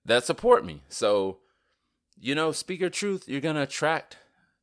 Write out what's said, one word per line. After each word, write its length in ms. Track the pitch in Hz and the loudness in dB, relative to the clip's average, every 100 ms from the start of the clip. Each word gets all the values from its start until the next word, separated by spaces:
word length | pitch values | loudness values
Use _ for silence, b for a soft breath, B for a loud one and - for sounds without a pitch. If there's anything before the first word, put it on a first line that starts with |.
that 200 | - 120 | 2 2
support 400 | - 156 233 240 | 2 0 4 4
me. 180 | 87 73 - | 2 -12 -14
So, 500 | - 107 104 95 92 _ _ _ _ _ _ _ _ | -2 2 2 0 -4 _ _ _ _ _ _ _ _
you 160 | 120 | -4
know, 180 | 151 160 | -2 -2
speak 280 | 139 - 180 | -2 -6 -4
your 100 | 180 | -4
truth, 380 | - 208 190 - | -4 -4 -4 -6
you're 120 | 135 | -4
gonna 220 | 156 151 | -2 -2
attract 540 | 135 - 147 160 - - _ _ _ _ | -4 -2 0 -2 -6 -20 _ _ _ _